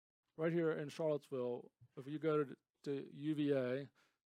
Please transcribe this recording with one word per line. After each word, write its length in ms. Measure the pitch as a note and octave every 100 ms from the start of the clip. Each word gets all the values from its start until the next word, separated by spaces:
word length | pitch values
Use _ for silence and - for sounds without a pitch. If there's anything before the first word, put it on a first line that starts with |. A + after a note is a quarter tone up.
| _ _ _ -
right 160 | E3
here 200 | E3+ D#3+
in 160 | D#3+ D3
Charlottesville, 800 | - D#3+ D3 - C3 B2 B2 - _ - -
if 100 | C3
you 120 | D3+
go 260 | D#3 D3+
to, 120 | C3+ - _ _
to 200 | - C#3 -
U 200 | C#3+ D3
V 180 | D3 C#3+
A, 360 | C#3 B2 C3 C3+ _ _ _